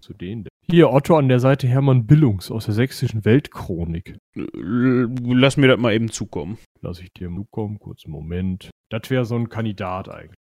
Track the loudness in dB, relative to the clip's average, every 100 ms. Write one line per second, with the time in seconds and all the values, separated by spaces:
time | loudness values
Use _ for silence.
0 | -20 -16 -12 -12 -14 -16 0 6 6 4
1 | 4 2 4 4 2 2 2 2 4 4
2 | 6 4 4 0 -4 -8 -4 -2 -2 -2
3 | -4 -2 4 4 2 -10 -10 -6 -6 -8
4 | -10 -20 _ -12 -12 -10 -4 0 2 2
5 | 0 -4 0 4 4 6 4 4 2 0
6 | 0 -6 -8 -8 -8 -12 _ _ -14 -14
7 | -16 -14 -12 -10 -12 -10 -10 -10 -16 -18
8 | -16 -14 -8 -6 -4 -6 -12 _ _ -10
9 | -4 -4 -2 -4 -6 -6 -8 -6 -8 -8
10 | -10 -16 -20 _